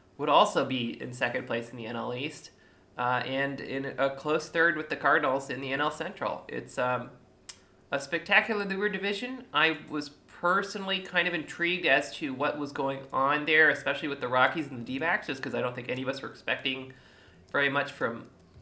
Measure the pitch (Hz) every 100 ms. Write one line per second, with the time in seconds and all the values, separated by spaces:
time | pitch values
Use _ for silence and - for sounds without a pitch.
0 | _ - 147 151 156 165 127 127 117 -
1 | 127 120 123 127 123 120 117 123 110 117
2 | 117 123 147 - - _ - _ _ -
3 | 123 127 - 135 139 135 - 135 135 -
4 | 135 135 151 160 - 165 170 156 156 135
5 | 147 156 147 131 139 127 135 139 151 -
6 | 165 - 107 78 - - - - 127 123
7 | 120 - - _ - - _ _ - 139
8 | - 165 165 202 214 208 196 190 208 185
9 | 196 202 247 262 - 147 160 147 - 147
10 | 147 - - - 175 190 196 208 190 185
11 | 185 180 175 170 147 - 170 180 151 143
12 | 143 - 147 131 143 151 143 - 135 135
13 | - 131 135 151 147 156 156 135 135 143
14 | 151 139 123 127 135 170 139 127 117 135
15 | 165 202 - 131 131 117 127 127 - 127
16 | 131 - 113 - - - 135 131 131 131
17 | - - - - - 143 143 139 135 -
18 | 123 117 - - - -